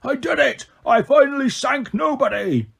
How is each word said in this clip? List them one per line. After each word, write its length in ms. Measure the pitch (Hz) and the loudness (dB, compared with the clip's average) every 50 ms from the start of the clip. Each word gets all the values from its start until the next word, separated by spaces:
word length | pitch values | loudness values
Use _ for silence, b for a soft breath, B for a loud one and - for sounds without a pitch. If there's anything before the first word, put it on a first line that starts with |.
I 140 | _ 240 285 | _ -4 -4
did 240 | 294 240 330 220 190 | -4 -2 -4 0 0
it! 260 | 190 - - - - b b b b | 0 0 0 -4 -14 b b b b
I 180 | - 226 226 | 2 2 2
finally 460 | 214 - 269 302 277 277 285 277 269 254 | 2 4 4 4 4 4 2 -2 -2 -2
sank 460 | - - - 254 269 285 247 - - | -2 -2 -4 -4 -4 -4 -4 -6 -6
nobody! 720 | 208 311 311 302 - - 214 202 208 202 196 156 123 110 - _ _ | -2 -2 -2 0 0 -2 -2 -2 -4 -4 -2 -2 -2 -2 -4 _ _